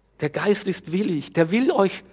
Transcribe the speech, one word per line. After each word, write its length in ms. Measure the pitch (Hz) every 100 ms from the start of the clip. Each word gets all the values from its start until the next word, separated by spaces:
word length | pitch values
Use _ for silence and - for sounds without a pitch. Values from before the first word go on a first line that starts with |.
| _ -
Der 80 | 147
Geist 380 | 151 185 208 196
ist 240 | 180 -
willig, 420 | 180 208 156 139
der 180 | - 165
will 200 | 220 262
euch 320 | 285 196 - -